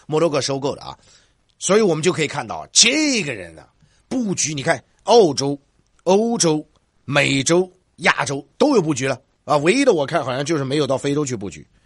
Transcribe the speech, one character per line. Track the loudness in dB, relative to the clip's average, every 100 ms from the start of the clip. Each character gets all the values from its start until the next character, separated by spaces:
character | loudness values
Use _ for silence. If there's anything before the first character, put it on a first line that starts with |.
| -4
默 | 0
多 | 0
克 | 0
收 | -2 -4
购 | -4
的 | -6
啊。 | -14 -18 _ _ _ _ _ _
所 | 0 2
以 |
我 | 2
们 | 2
就 | 0
可 | 0
以 | -4
看 | -6 -8
到 | -10 0
这 | 4 4 2 0 -2
个 | -4
人 | -8 -12 -18
啊， | -20 _ _ _ _
布 | -4 -4
局， | -2 -4
你 | -2
看 | -2 -2 -6 _
澳 | 4 6 6
洲、 | 2 -4 -6 _ _ _ _
欧 | 0 2 2 0
洲、 | 0 0 -6 _ _ _
美 | -2 0 2 0
洲、 | 2 2 0 _ _ _
亚 | -2 0
洲 | -4 -6 -10 _
都 | 2
有 | 4
布 | 2
局 | -2 -4
了 | -6 _ _
啊。 | -2 0
唯 | 2
一 | 2
的 | 2
我 | 2 0
看 | -2
好 | -2
像 | -6
就 | -2 -4
是 |
没 | -2 -2
有 | 0
到 | -2
非 | -2
洲 | -2
去 | -4 -6
布 | -10
局。 | -14 -20 _